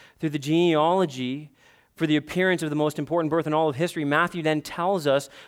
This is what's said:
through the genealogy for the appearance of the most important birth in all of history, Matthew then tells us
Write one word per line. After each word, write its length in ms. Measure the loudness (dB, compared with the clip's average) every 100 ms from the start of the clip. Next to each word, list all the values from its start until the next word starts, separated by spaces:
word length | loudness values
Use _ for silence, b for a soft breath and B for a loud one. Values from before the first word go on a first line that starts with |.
| B B
through 120 | -6
the 80 | -4
genealogy 1120 | 0 2 4 4 4 2 0 -2 -6 -6 -10 b b b b -4
for 120 | 0
the 80 | 0
appearance 480 | 0 0 2 2
of 60 | -2
the 80 | 0
most 200 | -2 -2
important 320 | -2 0 0
birth 160 | 0 0
in 80 |
all 140 | 2 2
of 80 | 0
history, 300 | -4 -2 0
Matthew 360 | 2 0 -2
then 200 | -2 -2
tells 440 | -4 -4 -2 0 2
us 240 | 0 0 B